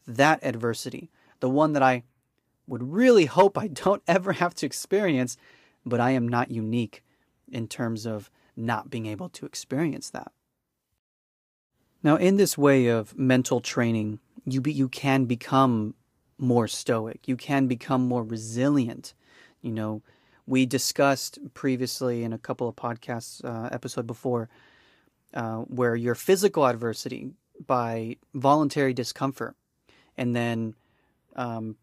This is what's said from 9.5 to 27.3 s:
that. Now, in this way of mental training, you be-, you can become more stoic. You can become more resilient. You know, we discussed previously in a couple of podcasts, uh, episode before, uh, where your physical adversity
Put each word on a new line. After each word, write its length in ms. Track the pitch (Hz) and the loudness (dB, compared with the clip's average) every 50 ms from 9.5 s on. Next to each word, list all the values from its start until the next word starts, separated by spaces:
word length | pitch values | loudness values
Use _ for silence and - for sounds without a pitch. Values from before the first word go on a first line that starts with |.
| - - - - 131 139 170 156 - - - - | -12 -14 -10 -6 -4 -2 -2 -2 -4 -6 -10 -12
that. 220 | - - - - - _ _ _ _ _ _ _ _ _ _ _ _ _ _ _ _ _ _ _ _ _ _ _ _ _ _ _ _ _ _ _ _ _ - | -12 -12 -12 -14 -18 _ _ _ _ _ _ _ _ _ _ _ _ _ _ _ _ _ _ _ _ _ _ _ _ _ _ _ _ _ _ _ _ _ 2
Now, 120 | 147 156 | 4 4
in 220 | - 185 185 196 | 6 6 4 6
this 200 | 202 196 - - | 4 4 2 2
way 300 | 147 143 143 139 131 123 | 4 4 6 6 6 6
of 300 | 120 117 113 104 - - | 4 2 0 -2 -4 -4
mental 420 | - 135 127 127 127 127 - 131 120 | 0 2 4 4 4 2 2 -2 -2
training, 600 | - - - 131 120 117 113 110 107 107 107 - - _ _ - - | -2 -2 -2 0 0 2 2 0 -2 -4 -6 -8 -14 _ _ -14 -8
you 160 | - 131 135 | -4 -4 -2
be-, 120 | 127 151 151 | -2 -2 0
you 140 | 135 135 | 0 -2
can 380 | 127 - - - 139 135 135 131 | -2 -2 -2 0 0 2 2 2
become 680 | 117 123 117 - - 143 135 135 127 117 110 107 107 - _ _ _ _ _ _ _ _ | 0 -2 -4 -2 2 4 4 4 4 4 0 -2 -4 -8 _ _ _ _ _ _ _ _
more 300 | - 135 123 120 120 113 | -4 0 2 4 4 2
stoic. 600 | 104 - - - - 120 113 110 113 - - _ | 0 -2 -4 -2 0 0 0 -2 -4 -10 -8 _
You 80 | - 127 | -6 -6
can 320 | 123 - - 143 139 135 | -6 -4 -2 0 2 2
become 400 | 123 127 117 - - 135 127 127 | 2 0 -2 -2 -2 0 0 2
more 160 | 123 123 120 113 | 0 0 -2 -2
resilient. 920 | 107 117 110 110 113 113 120 131 143 147 143 120 117 - - - - - _ _ _ _ - - _ _ _ | -4 -6 -8 -8 -6 -2 0 2 2 2 2 2 0 -4 -10 -16 -18 -20 _ _ _ _ -20 -20 _ _ _
You 100 | - 123 | -10 -6
know, 320 | 110 110 107 107 110 107 - _ _ _ _ _ _ _ _ | -6 -4 -4 -4 -6 -8 -10 _ _ _ _ _ _ _ _
we 200 | - 131 131 131 | 0 2 2 2
discussed 760 | 123 135 123 - - - - 139 139 135 - - - - - 285 131 - | 2 0 -2 -2 -2 0 2 2 2 2 0 -4 -8 -12 -14 -16 -18 -12
previously 680 | - - 131 127 120 127 120 - - 131 123 120 117 117 | -6 -2 -2 -2 -2 -4 -6 -4 -4 -4 -2 -2 -2 -4
in 100 | 113 113 | -6 -6
a 40 | |
couple 300 | 113 - - 127 - 123 | -8 -8 -8 -6 -6 -6
of 80 | 117 110 | -6 -6
podcasts, 680 | - - 120 117 117 - - 120 117 - - - - - | -6 -8 -8 -8 -8 -8 -8 -8 -8 -10 -12 -14 -12 -10
uh, 260 | 127 117 113 117 123 | -10 -8 -8 -8 -8
episode 340 | 123 120 - 127 - - 117 | -8 -8 -10 -8 -8 -8 -8
before, 440 | 113 117 - - 131 123 117 113 - _ _ _ _ _ _ _ _ _ _ _ _ _ _ _ _ - | -8 -10 -6 -4 -2 -2 -2 -2 -6 _ _ _ _ _ _ _ _ _ _ _ _ _ _ _ _ -10
uh, 240 | - 117 113 113 113 | -8 -6 -6 -6 -8
where 340 | 117 - 131 123 123 120 117 | -8 -6 -2 0 0 2 0
your 200 | 120 117 120 117 | 0 0 -2 -2
physical 500 | - - - 190 180 202 196 - 165 143 | 0 0 2 2 4 2 2 2 4 2
adversity 680 | 123 120 113 120 113 110 - - 127 123 - - 131 | 2 2 0 -2 -6 -6 -6 -8 -10 -10 -10 -12 -14